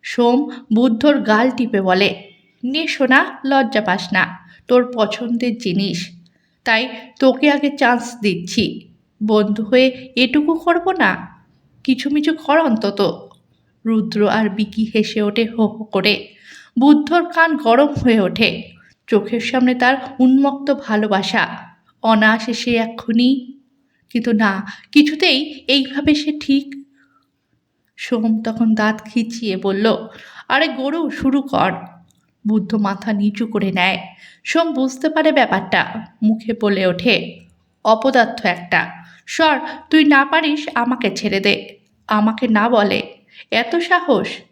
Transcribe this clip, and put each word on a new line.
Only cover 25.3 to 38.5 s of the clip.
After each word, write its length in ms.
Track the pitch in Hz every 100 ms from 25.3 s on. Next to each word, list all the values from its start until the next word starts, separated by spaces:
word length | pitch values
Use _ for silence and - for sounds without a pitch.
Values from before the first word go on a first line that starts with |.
| 269 302 - -
এইভাবে 460 | 277 262 277 294
সে 240 | 302 302 302
ঠিক। 340 | - 277 277 - - _ _ _ _ _ _ _ _ _ _ -
সোম 460 | - 233 220 220
তখন 320 | 226 220 226
দাঁত 260 | 220 214 220 -
খিচিয়ে 440 | 240 226 - 220 185
বলল, 520 | 196 190 220 - - - - - -
"আরে 200 | 262 320
গরু, 420 | 247 262 320 311
শুরু 320 | - 269 277
কর।" 300 | 269 - 185 175 - - _ _ _ _ 208
বুদ্ধ 260 | 214 196
মাথা 380 | 220 202 190 233
নিচু 340 | 202 208 208 226
করে 260 | 208 196
নেয়। 260 | 185 180 175 - - - _
সোম 280 | - 330 330
বুঝতে 360 | 262 262 262 311
পারে 240 | 311 311
ব্যাপারটা, 720 | 302 220 196 - 185 - 220 - _
মুখে 300 | 220 220 - 226
বলে 240 | 208 190 185
ওঠে, 540 | 175 247 196 - - - _ _ _
"অপদার্থ 640 | 220 220 269 262 226 -
একটা, 580 | 196